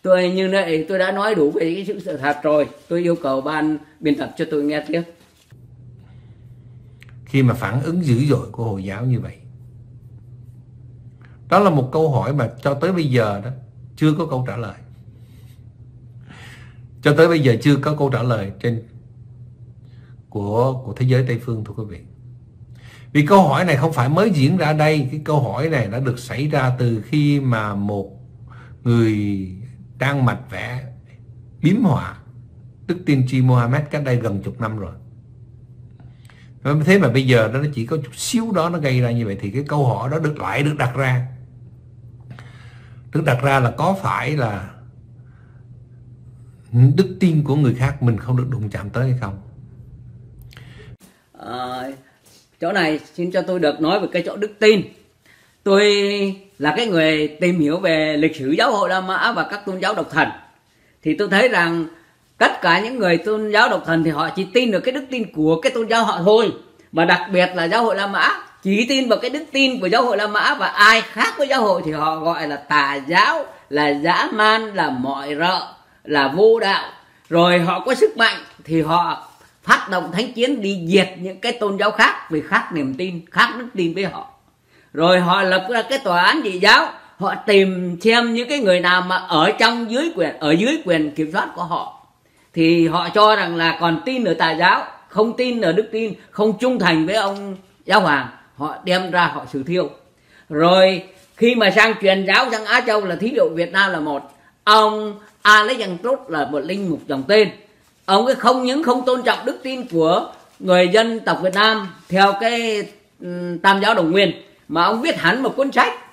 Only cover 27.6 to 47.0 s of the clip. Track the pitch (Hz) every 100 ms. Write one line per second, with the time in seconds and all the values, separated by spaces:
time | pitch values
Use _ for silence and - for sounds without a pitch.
27.6 | 107 101 101 101 101 - - - - -
28.6 | - - 120 117 113 104 101 98 92 92
29.6 | 120 - - - 131 143 123 95 - 92
30.6 | 110 127 - - - - - - - -
31.6 | 151 208 202 98 87 - - - - -
32.6 | - - - 170 - 139 127 131 127 123
33.6 | 120 143 151 151 135 120 110 98 95 -
34.6 | 110 107 87 - - - - - - -
35.6 | - - - - - - - - - -
36.6 | 135 151 151 196 139 127 131 123 110 131
37.6 | 151 131 113 160 127 - - 233 226 185
38.6 | 170 170 143 127 123 117 110 98 101 120
39.6 | 143 147 131 101 127 156 151 - 95 113
40.6 | 151 151 131 127 135 127 127 - - -
41.6 | - - - - - - - - - -
42.6 | - - - - - 151 151 127 139 135
43.6 | 120 - 165 190 98 98 127 151 117 98
44.6 | 95 - - - - - - - - -
45.6 | - - - - - - - - - -
46.6 | - 120 131 185